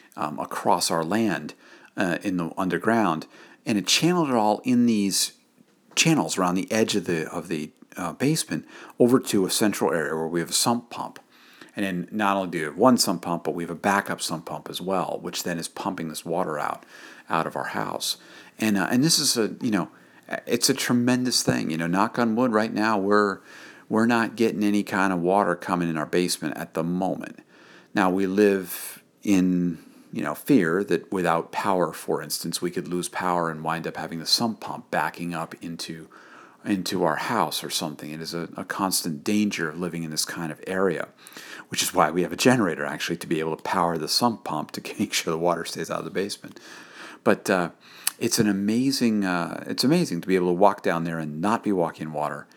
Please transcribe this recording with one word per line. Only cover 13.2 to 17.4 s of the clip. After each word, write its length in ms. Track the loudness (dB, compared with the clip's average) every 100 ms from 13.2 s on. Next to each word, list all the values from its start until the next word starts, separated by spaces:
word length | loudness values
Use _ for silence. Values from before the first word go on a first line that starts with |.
pump, 240 | -4 -4
but 100 | -4
we 80 | -4
have 80 | -6
a 40 |
backup 480 | -2 2 2 0 -6
sump 240 | -6 -6 -8
pump 240 | -12 -10
as 100 | -8
well, 380 | -4 -2 -2 -4
which 220 | -6 -6
then 160 | -4 -6
is 100 | -6
pumping 400 | -6 -6 -6 -8
this 160 | -8
water 340 | -4 -2 -2 -2
out, 280 | -4 -6 -10 -20 -20 -20 -4
out 180 | -2